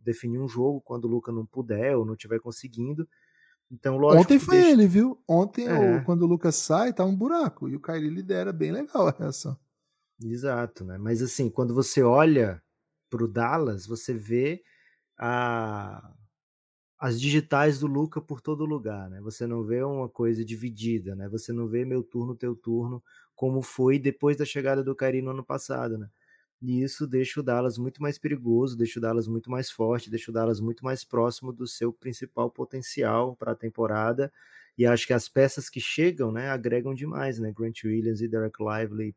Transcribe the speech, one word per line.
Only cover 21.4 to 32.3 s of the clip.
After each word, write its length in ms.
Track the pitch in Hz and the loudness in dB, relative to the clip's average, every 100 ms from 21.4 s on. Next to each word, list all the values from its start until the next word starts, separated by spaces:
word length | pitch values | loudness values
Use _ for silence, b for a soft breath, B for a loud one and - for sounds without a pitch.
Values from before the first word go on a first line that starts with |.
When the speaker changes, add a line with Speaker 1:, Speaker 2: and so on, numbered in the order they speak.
| - | -8
Speaker 1:
não 140 | 117 113 | -6 -4
vê 160 | 117 | -4
meu 180 | 127 127 | -2 -4
turno, 320 | 117 123 123 | -6 -6 -6
teu 200 | 117 123 | -6 -6
turno, 480 | 117 117 117 120 123 b b b | -6 -4 -4 -4 -8 b b b
como 280 | - 131 131 | -4 -2 -2
foi 360 | 127 - 127 143 | -4 0 2 4
depois 380 | 139 139 143 143 | 0 0 0 0
da 80 | |
chegada 380 | 143 143 135 135 | -2 -4 -2 0
do 120 | 135 | -2
Kyrie 280 | 135 131 131 | -2 0 0
no 80 | 131 | -4
ano 140 | 135 | -6
passado, 540 | 120 135 - 131 120 110 | -6 -8 -6 -6 -4 -6
né? 100 | 104 _ _ _ _ _ | -10 _ _ _ _ _
E 200 | 123 123 | -4 -2
isso 240 | 135 - 147 | -2 -4 -2
deixa 340 | 131 131 - | -2 -2 -4
o 20 | |
Dallas 340 | 127 120 123 113 | -2 0 0 -2
muito 240 | 127 131 | -8 -6
mais 140 | 147 147 | -6 -4
perigoso, 580 | 143 143 120 117 131 117 | -6 -4 2 2 2 0
deixa 220 | 117 120 | -4 -2
o 40 | |
Dallas 260 | 113 117 110 | -2 -2 -2
muito 220 | 113 120 | -6 -6
mais 200 | 127 131 | -6 -6
forte, 380 | - 113 120 107 | -2 0 0 -4
deixa 200 | 117 - | -8 -4
o 40 | |
Dallas 260 | 113 113 107 | -2 0 0
muito 240 | 113 117 | -2 -6
mais 200 | 131 131 | -6 -8
próximo 480 | - 117 120 - 127 | -4 0 0 -2 -10
do 140 | 117 120 | -10 -10
seu 260 | - 117 | -4 -4
principal 580 | 117 127 117 127 | -4 -10 -12 -10